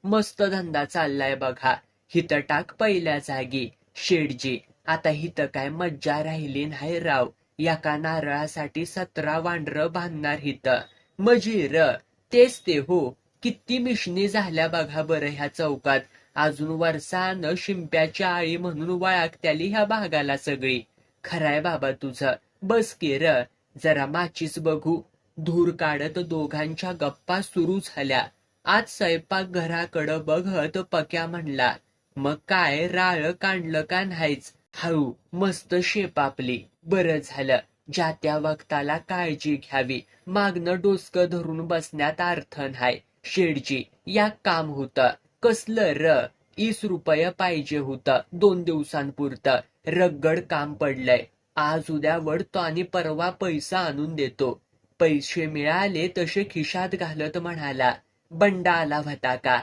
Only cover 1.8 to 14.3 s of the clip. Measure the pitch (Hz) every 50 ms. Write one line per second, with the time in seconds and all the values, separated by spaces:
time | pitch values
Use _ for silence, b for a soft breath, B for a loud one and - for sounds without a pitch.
1.8 | _ _ _ _ _ _ - 170 165 - 156 143 143 - 147 147 175 - - _
2.8 | 220 214 202 180 170 160 147 147 139 - 135 135 131 127 131 135 123 113 _ _
3.8 | _ _ _ - - - 185 165 151 139 127 127 - 135 127 110 - _ _ _
4.8 | _ - 160 160 - 160 151 147 160 170 - - 147 135 - 143 135 143 156 165
5.8 | 180 175 151 139 - 156 143 151 151 160 160 160 151 139 131 139 147 151 151 135
6.8 | 143 156 170 165 165 165 143 131 123 123 _ _ _ _ _ - 156 165 160 160
7.8 | - 156 147 147 160 160 160 160 151 147 143 143 151 156 - 165 151 143 _ 156
8.8 | 170 170 - 190 185 - _ - 151 151 151 165 165 175 175 170 147 147 139 147
9.8 | 156 170 165 180 175 175 165 151 147 147 147 147 143 143 131 - - 131 127 117
10.8 | - b b b b b _ - 190 226 240 240 - 220 226 202 156 135 135 160
11.8 | 160 135 120 - _ _ _ _ _ _ - 240 247 262 247 - - 185 165 143
12.8 | 135 135 180 180 143 123 131 _ _ _ _ _ - 240 - - _ - 247 254
13.8 | 240 254 240 - - 185 175 185 196 202